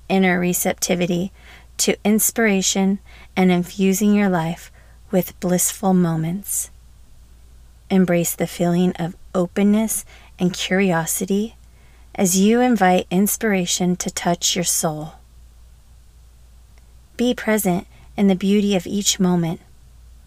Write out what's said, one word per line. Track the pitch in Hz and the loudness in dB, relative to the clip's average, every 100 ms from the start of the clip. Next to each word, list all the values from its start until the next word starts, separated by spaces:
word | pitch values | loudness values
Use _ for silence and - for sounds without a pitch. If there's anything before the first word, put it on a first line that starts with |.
| - | -2
inner | 190 190 180 | 2 2 2
receptivity | 180 175 - - - 175 180 175 196 - - - - - | 0 -2 -2 -2 -2 -2 -2 -2 -4 -10 -20 -20 -14 -4
to | - - | -2 -2
inspiration | 202 214 - - 220 196 185 196 190 196 - - - - | 0 0 0 0 0 2 0 0 0 0 -6 -20 -8 0
and | 185 | 2
infusing | 175 175 - 190 190 208 | 2 0 0 0 2 2
your | 208 202 | 2 2
life | 180 160 175 - - - - - | 0 -2 -6 -14 -20 -20 -20 -4
with | 185 170 - | -2 -2 -4
blissful | 185 180 - - 190 | -2 0 -2 -2 0
moments. | 185 170 160 160 190 - - - - - - - - - - - - - - - | 2 2 0 -4 -6 -8 -8 -8 -14 -20 -20 -20 -20 -20 -20 -20 -20 -20 -20 0
Embrace | 190 180 175 170 - | 2 4 2 -2 -4
the | 170 | -6
feeling | - 175 175 180 - | -2 0 2 0 -2
of | 170 - - 190 | -6 -8 -6 -4
openness | 175 - 202 208 220 - - - - - | -2 0 2 2 0 -6 -10 -20 -20 -4
and | 180 | -2
curiosity | 190 - 185 196 165 165 - 185 196 226 - - - - - - - | -2 -2 0 2 0 -2 -4 -2 -2 -4 -10 -20 -20 -20 -20 -12 -2
as | 190 185 | 0 4
you | 202 233 | 4 4
invite | 254 226 185 180 - | 4 4 4 2 0
inspiration | 180 208 - 220 190 175 - 180 180 | 0 0 0 0 0 -2 -2 0 -2
to | 233 | -4
touch | - 185 175 - 196 | -4 -2 -2 -2 -2
your | |
soul. | 170 - 170 151 156 - - - - - - - - - - - - - - - - - - - - - | -2 -2 -4 -6 -10 -16 -20 -20 -20 -20 -20 -20 -20 -20 -20 -20 -20 -20 -20 -20 -20 -20 -20 -20 -12 -2
Be | 240 | -2
present | 247 - 214 190 175 - - - - | -2 0 0 0 -2 -4 -18 -12 0
in | 196 | 2
the | 185 | 2
beauty | 190 208 202 190 | 2 2 2 0
of | - | -2
each | 202 202 - | -4 -2 0
moment, | 180 180 165 - - - - - - - | 0 0 -2 -6 -14 -20 -20 -20 -20 -20